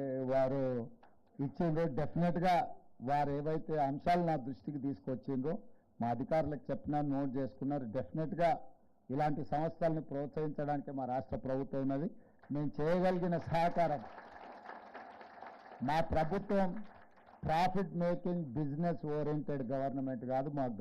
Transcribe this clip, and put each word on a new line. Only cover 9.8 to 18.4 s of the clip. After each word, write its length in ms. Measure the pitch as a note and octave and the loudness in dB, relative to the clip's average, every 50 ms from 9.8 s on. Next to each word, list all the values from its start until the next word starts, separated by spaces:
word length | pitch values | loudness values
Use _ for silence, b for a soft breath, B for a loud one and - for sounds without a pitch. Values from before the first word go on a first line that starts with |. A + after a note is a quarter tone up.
| E3+ D#3+ D#3+ D#3 | 2 2 2 0
ప్రోత్సహించడానికి 920 | C3+ - C#3 C#3 C#3+ C#3 - D#3+ D#3 D3+ C#3 - D3 C#3+ D3 C#3 - C#3+ | -2 -4 -4 -4 -4 -4 -4 -2 -2 -2 -2 -2 -2 0 -2 -2 -2 -4
మా 120 | C3+ C3+ C3 | -4 -4 -2
రాష్ట్ర 320 | B2 B2+ C3+ C3 - C#3+ | -2 -2 -2 -2 -2 -4
ప్రభుత్వం 440 | B2+ - C3 C3 C3+ C3+ C3 - C3+ | -4 -2 -2 0 -2 -2 -2 -2 0
ఉన్నది. 260 | C3+ C3+ C3+ C#3 D#3+ - - - B B B B B - | 0 0 0 0 0 -2 -4 -8 B B B B B -4
మేము 180 | C3+ D3 D3 - - | -2 -2 0 0 0
చేయగలిగిన 600 | - D3 D#3+ F3+ F3+ F3+ F#3 F#3 F3 F3+ F3 F3 | 0 2 2 4 4 4 4 2 2 2 0 0
సహకారం, 640 | D#3+ - - E3 E3 E3+ F3 - F3 E3+ D#3 D3 - - - - - - - - - - - - - - - - - - - - - - - - - - - - - - - - - - - - - A#2+ | 0 0 0 2 2 2 2 4 2 2 2 0 -2 -6 -8 -12 -14 -16 -16 -16 -16 -16 -16 -16 -16 -14 -14 -14 -14 -14 -16 -16 -16 -16 -16 -18 -18 -18 -20 -18 -18 -18 -18 -18 -18 -20 -18 -12 -6 -2
మా 140 | C3+ D3+ E3 | 0 2 2
ప్రభుత్వం 680 | D#3+ - - D#3 D#3+ D3+ F#3+ G3+ G3 - G3+ G3 F#3+ F3+ - G#2+ G#2 - - - - - - - - - - - - | 2 2 2 2 2 2 2 0 0 2 4 4 4 4 2 -2 -6 -8 -12 -18 -20 -20 -20 -20 -20 -20 -12 -6 -2
ప్రాఫిట్ 520 | D3 D#3 E3 F3+ F3+ G3 G3 F#3+ D#3 D#3 | 2 4 4 4 4 4 2 2 0 0
మేకింగ్ 480 | E3+ F3 F3 F3 F3 - F3+ F3+ F3 | 2 2 2 2 2 2 0 0 0